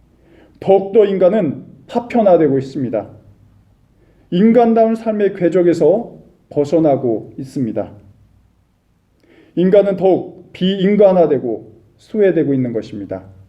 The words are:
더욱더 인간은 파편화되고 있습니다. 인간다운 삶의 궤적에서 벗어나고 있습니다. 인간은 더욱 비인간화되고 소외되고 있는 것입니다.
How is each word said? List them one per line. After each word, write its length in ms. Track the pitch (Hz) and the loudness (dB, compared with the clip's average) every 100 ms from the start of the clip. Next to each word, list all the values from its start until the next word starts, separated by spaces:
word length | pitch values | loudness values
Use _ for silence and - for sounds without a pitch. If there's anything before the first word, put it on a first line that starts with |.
| _ _ _ _ _ - | _ _ _ _ _ -6
더욱더 460 | 190 196 196 220 | 0 0 2 2
인간은 600 | 202 190 180 220 151 - - - - | 2 2 0 0 -2 -6 -14 -20 -10
파편화되고 720 | 240 - 240 202 165 147 135 | -8 -4 0 2 4 2 0
있습니다. 580 | 135 160 120 107 95 - - _ _ _ _ _ _ _ _ _ - | -4 -8 -6 -6 -8 -16 -20 _ _ _ _ _ _ _ _ _ -6
인간다운 680 | 175 226 240 233 226 226 226 | 2 4 4 4 4 2 0
삶의 380 | 226 208 196 | -4 -2 -2
궤적에서 840 | 196 175 180 175 - 156 214 233 - - _ - | 0 0 2 2 2 2 0 -4 -16 -20 _ -8
벗어나고 840 | 147 139 165 156 131 123 110 - - | -4 -2 0 2 0 -2 -4 -8 -16
있습니다. 540 | 131 143 113 101 92 - - _ _ _ _ _ _ _ _ _ _ _ _ _ _ | -10 -6 -6 -6 -8 -12 -20 _ _ _ _ _ _ _ _ _ _ _ _ _ _
인간은 420 | 160 185 202 196 185 | -2 2 4 2 0
더욱 560 | 190 165 - - - | 0 0 -2 -16 -18
비인간화되고 1200 | - 180 196 190 208 196 185 156 127 120 110 - - _ _ | -6 -4 0 0 4 4 4 2 0 -4 -8 -12 -20 _ _
소외되고 560 | _ 220 196 160 139 | _ 0 0 0 0
있는 200 | 135 123 | -2 -4
것입니다. 520 | 113 - 107 95 95 - - | -6 -10 -12 -12 -14 -14 -20